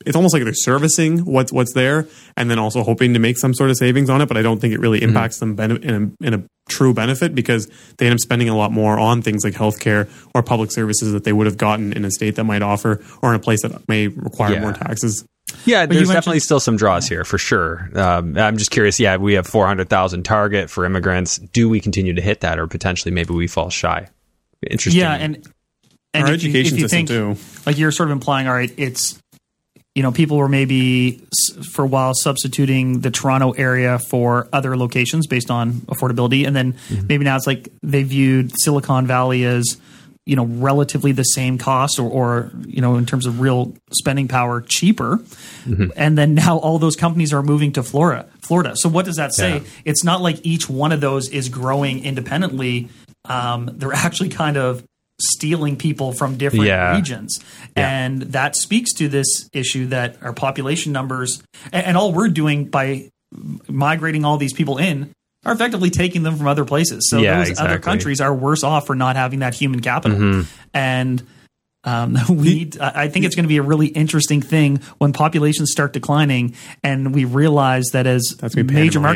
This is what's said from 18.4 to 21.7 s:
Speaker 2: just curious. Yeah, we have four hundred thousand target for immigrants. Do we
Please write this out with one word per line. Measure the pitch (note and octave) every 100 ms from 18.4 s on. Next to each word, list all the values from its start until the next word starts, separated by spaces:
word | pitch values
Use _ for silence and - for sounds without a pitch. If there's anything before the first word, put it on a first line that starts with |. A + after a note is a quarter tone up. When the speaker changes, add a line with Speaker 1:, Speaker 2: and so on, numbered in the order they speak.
| G#2+ A2
Speaker 2:
just | G#2
curious. | - G#2 F#2+
Yeah, | G#2+ F#2+
we | G2+ G2+
have | F2+
four | A2 F#2+
hundred | F#2+ F2+
thousand | G2 F#2 F2
target | F2 G#2+ G#2 G2+ E2+
for | - F2+
immigrants. | F#2 F#2 F#2 F2+ -
Do | F#2+ A#2+
we | A2+